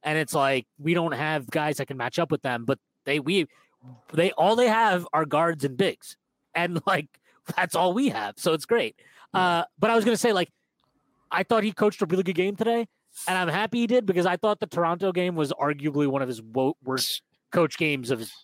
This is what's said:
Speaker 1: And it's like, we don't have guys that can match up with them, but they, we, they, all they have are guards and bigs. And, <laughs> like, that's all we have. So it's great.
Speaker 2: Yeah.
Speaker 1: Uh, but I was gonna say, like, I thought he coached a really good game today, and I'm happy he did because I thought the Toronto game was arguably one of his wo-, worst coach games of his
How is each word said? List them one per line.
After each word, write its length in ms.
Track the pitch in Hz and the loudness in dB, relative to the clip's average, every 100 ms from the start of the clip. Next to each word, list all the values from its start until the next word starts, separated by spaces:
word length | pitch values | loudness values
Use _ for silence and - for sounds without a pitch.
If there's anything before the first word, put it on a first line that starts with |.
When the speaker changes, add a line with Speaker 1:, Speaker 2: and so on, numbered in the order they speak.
Speaker 1:
And 140 | 147 151 | -2 -2
it's 140 | 151 156 | 0 2
like, 320 | 135 135 117 _ | 2 2 -2 _
we 160 | 147 | -2
don't 200 | 175 165 | 0 0
have 360 | 135 151 156 120 | -2 -2 -2 -2
guys 280 | 160 151 147 | -2 -2 -4
that 100 | 143 | -6
can 100 | 135 | -6
match 220 | 120 - | -4 -2
up 120 | 165 | -2
with 120 | 147 | -2
them, 220 | 135 120 117 | -2 -4 -2
but 120 | 139 _ _ - | -4 _ _ -4
they, 140 | 147 | -2
we, 280 | 139 190 151 _ _ _ 127 127 _ | 0 0 0 _ _ _ -20 -20 _
they, 180 | 151 180 | 0 0
all 220 | - 170 226 | 4 2 4
they 120 | 247 | 4
have 400 | 220 226 180 170 | 4 2 2 0
are 120 | 151 156 | -2 0
guards 380 | 147 165 160 | 2 2 0
and 120 | 139 127 | -4 0
bigs. 420 | 190 - - - _ _ _ | -2 -2 -14 -20 _ _ _
And, 260 | 165 175 170 | -4 -2 -2
<laughs> 20 | - | 0
like, 220 | 180 143 _ _ _ - - | -2 -2 _ _ _ -8 -4
that's 180 | 180 | -2
all 200 | 170 180 | 0 2
we 160 | 190 277 | 2 0
have. 260 | 110 104 107 | -2 -8 -4
So 160 | 175 | -2
it's 120 | 160 - | -2 0
great. 300 | 233 120 - _ - - | 0 0 -6 _ -20 -6
Speaker 2:
Yeah. 60 | 180 | 0
Speaker 1:
Uh, 240 | 180 170 - _ | 2 2 -2 _
but 100 | 202 | 2
I 60 | 233 | 4
was 100 | 214 | 4
gonna 100 | 226 | 2
say, 140 | 247 | 2
like, 180 | 202 175 _ _ _ _ _ _ _ _ | 2 0 _ _ _ _ _ _ _ _
I 100 | 175 | -4
thought 220 | 190 226 | 2 2
he 80 | 208 | 0
coached 280 | 190 214 - | 2 0 2
a 20 | 175 | -2
really 160 | 185 | 0
good 140 | 185 175 | 0 0
game 200 | 185 202 | -2 0
today, 300 | 226 233 226 _ _ - - | 0 0 -2 _ _ -10 -4
and 80 | 185 | -2
I'm 120 | 175 | 0
happy 320 | 165 220 240 | -2 -2 0
he 80 | 233 | 2
did 180 | 247 202 | 2 2
because 220 | 180 180 | 2 2
I 100 | 180 | 2
thought 220 | 220 208 | 0 0
the 80 | 190 | -2
Toronto 440 | 170 170 170 190 | -2 0 0 -2
game 220 | 180 180 170 | 0 -2 0
was 160 | 147 | -2
arguably 520 | 135 143 147 147 143 143 | 0 -2 -2 -2 0 0
one 160 | 135 | 0
of 60 | 131 | -4
his 160 | 113 | -6
wo-, 340 | 110 120 131 - | -6 -2 -2 -2
worst 400 | 127 131 - - _ _ _ | -4 -4 -2 -6 _ _ _
coach 260 | - 160 - | 0 0 0
games 340 | 156 139 120 | -2 -2 -2
of 80 | 127 | -4
his 120 | 113 - | -6 -16